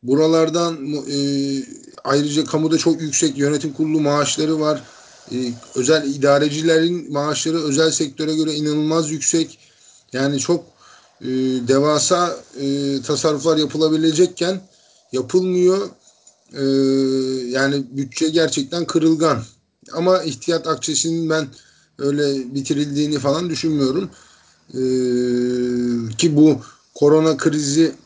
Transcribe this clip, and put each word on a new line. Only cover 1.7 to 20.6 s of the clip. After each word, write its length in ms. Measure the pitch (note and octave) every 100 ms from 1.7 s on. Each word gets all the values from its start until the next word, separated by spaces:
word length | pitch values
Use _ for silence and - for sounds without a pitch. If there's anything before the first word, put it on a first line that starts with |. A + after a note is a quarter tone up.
| - - -
ayrıca 420 | - C#3 D3 D3 D#3
kamuda 320 | D#3 D#3+ D#3
çok 240 | - D#3+
yüksek 360 | D#3+ C3+ D#3+ C3+
yönetim 360 | C#3+ D3 D#3
kurulu 260 | C3+ D#3+ D#3
maaşları 600 | D3 D3 C#3+ - D#3 D#3
var. 240 | D3+ D3 B2+ - - - -
E, 40 | B2 B2 A#2 - -
özel 400 | B2+ D#3 C#3+ C#3+
idarecilerin 1000 | C#3 C#3 D3+ D3 D#3+ D#3+ E3 F3 D3
maaşları 440 | C#3+ D3 D3+ E3+ D#3+
özel 340 | D3+ C#3 D#3+
sektöre 440 | D3+ D3+ C3+ D#3 D#3
göre 180 | D#3
inanılmaz 580 | D3+ D3+ D3+ D3+ D#3+ D#3
yüksek. 480 | D#3 - E3+ D#3 - _ _ _ - _
Yani 260 | B2+ C#3 C#3+
çok, 260 | - E3+ - _ - - _ _
e, 60 | - C3 C3 C3 A#2+
devasa, 680 | C3+ C#3+ D3+ - F3+ F3 - - B2
e, 360 | C#3 C#3 C#3 C#3
tasarruflar 560 | A#2 D3 D#3+ D3 C#3+ D#3
yapılabilecekken 1040 | D3+ D#3 D#3 D#3 D#3+ D3+ F3+ - F3 F#3+ - _ _ _ _
yapılmıyor. 760 | B2+ B2 F#3 F#3 F3+ F3+ F#3+ G3 - _ _ _ _ _
Ee, 100 | B2+ C3+ C3+ C3+ C3+ C3+ C3 C3 C3 B2
yani 380 | C3 C#3 C#3 B2
bütçe 400 | C3+ C3+ - D#3+
gerçekten 560 | D#3+ D#3+ - C3+ E3+ E3
kırılgan. 580 | E3+ D#3+ D#3+ D#3+ B2 A2 _ _ _ -
Ama 300 | D#3 F3+ F#3
ihtiyat 440 | E3 C3 - E3